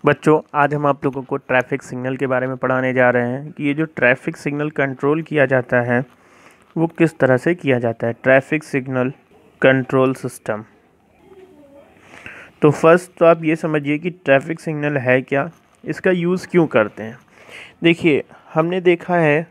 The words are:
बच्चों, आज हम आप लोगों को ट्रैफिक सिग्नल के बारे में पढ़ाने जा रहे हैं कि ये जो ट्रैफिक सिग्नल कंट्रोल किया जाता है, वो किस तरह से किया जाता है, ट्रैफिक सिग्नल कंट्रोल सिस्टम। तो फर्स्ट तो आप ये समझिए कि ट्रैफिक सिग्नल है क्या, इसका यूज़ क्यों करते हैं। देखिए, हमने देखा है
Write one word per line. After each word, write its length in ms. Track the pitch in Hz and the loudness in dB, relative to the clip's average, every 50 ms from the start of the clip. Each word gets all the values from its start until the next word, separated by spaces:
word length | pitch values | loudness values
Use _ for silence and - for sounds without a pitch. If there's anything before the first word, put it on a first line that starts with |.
| - | 2
बच्चों, 360 | 147 143 - - 160 156 151 - _ - | 0 0 2 2 2 2 2 0 _ 0
आज 180 | 147 143 139 147 | 0 0 0 0
हम 120 | 147 147 | -2 0
आप 200 | 143 139 139 - | -2 -2 0 -4
लोगों 160 | 143 123 139 | -6 -6 -6
को 160 | 127 - 139 | -8 -6 -8
ट्रैफिक 460 | 135 _ - 127 127 127 - 143 127 - | -8 _ 0 0 0 0 -2 -8 -10 -8
सिग्नल 320 | - 135 123 123 131 135 | -12 -12 -8 -6 -8 -6
के 120 | 131 139 | -4 -4
बारे 200 | 127 131 127 127 | -2 -2 -2 -2
में 80 | 131 131 | -4 -6
पढ़ाने 340 | 127 - 127 131 127 127 131 127 | -4 -2 -2 -2 0 -2 -2 2
जा 160 | 131 127 123 | 2 2 4
रहे 200 | 120 120 120 120 | 4 2 0 -2
हैं 220 | 123 135 147 151 | -4 -6 -10 -12
कि 120 | - - 147 | -12 -6 -4
ये 100 | 143 143 | -4 -2
जो 120 | 151 160 | -2 -4
ट्रैफिक 500 | 156 _ - 127 120 131 - - 170 160 | -6 _ 0 2 2 2 0 -2 -10 -10
सिग्नल 320 | - - 156 143 147 147 151 | -6 -8 -8 -6 -4 -6 -6
कंट्रोल 520 | 151 - 139 139 131 127 - 143 151 165 | -4 -4 -4 -4 -4 -4 -2 -2 0 -2
किया 240 | 160 - 156 151 135 | -4 -4 0 0 0
जाता 360 | 127 135 131 123 - 131 123 | 2 2 -2 0 0 0 0
है, 220 | 120 123 123 123 127 _ _ _ _ _ _ _ _ - _ _ _ _ _ | 2 2 0 0 -2 _ _ _ _ _ _ _ _ -20 _ _ _ _ _
वो 120 | 165 160 165 | -4 -4 -4
किस 280 | - - 170 156 - _ | 0 0 0 0 2 _
तरह 180 | 139 127 127 | 2 2 2
से 180 | 123 - - 123 | 2 0 -2 -4
किया 240 | 175 - 139 127 120 | -2 -2 -2 -2 0
जाता 280 | 120 117 113 _ 120 | 0 -4 -4 _ -6
है, 60 | 117 113 | -6 -6
ट्रैफिक 500 | _ - 135 131 135 - - 156 156 151 | _ 2 2 2 2 2 0 -6 -6 -6
सिग्नल 480 | - - 139 127 135 131 127 123 123 143 _ _ _ _ _ _ _ _ _ | -4 -6 -6 -6 -4 -4 -4 -4 -4 -6 _ _ _ _ _ _ _ _ _
कंट्रोल 520 | - 180 135 135 123 - 139 135 131 131 131 | 4 4 4 4 0 0 2 2 2 2 0
सिस्टम। 500 | - - 127 - - _ - 110 104 107 _ _ _ _ _ _ _ _ _ _ _ 349 381 381 381 370 _ _ 294 294 277 277 285 - _ _ _ _ - - - - - - - - - _ _ | -4 -8 -12 -12 -10 _ -8 -8 -8 -10 _ _ _ _ _ _ _ _ _ _ _ _ -20 -20 -20 -20 _ _ _ -20 _ -20 -20 -20 _ _ _ _ -20 -20 -20 -20 -20 -20 -20 -20 -20 _ _
तो 100 | - 151 | 2 2
फर्स्ट 400 | 139 - - 165 170 175 180 - _ - | 2 4 4 6 4 4 2 -6 _ 4
तो 60 | 175 | 4
आप 180 | 165 170 165 165 | 4 4 4 0
ये 120 | 156 156 | -4 -4
समझिए 420 | 156 - 160 156 151 143 143 151 | -2 -2 -4 -4 -2 -2 -4 -6
कि 120 | 151 165 180 | -4 -6 -8
ट्रैफिक 500 | 170 - _ 139 135 139 - 160 165 165 | -10 -6 _ 2 2 2 2 -2 -10 -8
सिग्नल 380 | - 165 156 147 147 147 147 135 | -8 -8 -6 -4 -4 -4 -4 -2
है 220 | 120 127 127 135 | 0 2 0 0
क्या, 280 | 131 - 139 139 143 170 - _ _ _ _ _ - | 0 -2 -4 -4 -4 -4 -10 _ _ _ _ _ -12
इसका 280 | - 156 - - 190 185 | -10 -10 -4 -2 -2 0
यूज़ 340 | 180 170 175 185 180 - | 0 0 -2 -2 -4 -6
क्यों 200 | - - 180 165 | 0 2 2 2
करते 360 | 135 - 123 107 101 - - 104 | 2 2 0 0 0 -4 -12 -12
हैं। 140 | 113 139 - _ _ _ - - - - - - - _ _ - | -12 -12 -16 _ _ _ -20 -20 -20 -20 -20 -20 -20 _ _ 0
देखिए, 400 | 165 160 - - 170 143 - - _ - - _ - - | 0 0 2 2 2 2 0 -2 _ -20 -20 _ -4 -2
हमने 280 | 156 160 170 180 190 | -2 -2 0 -2 0
देखा 340 | 170 180 175 170 - - 180 | 2 0 0 0 -2 -2 0
है 300 | 175 165 151 147 156 165 - | 2 2 2 2 0 -2 -8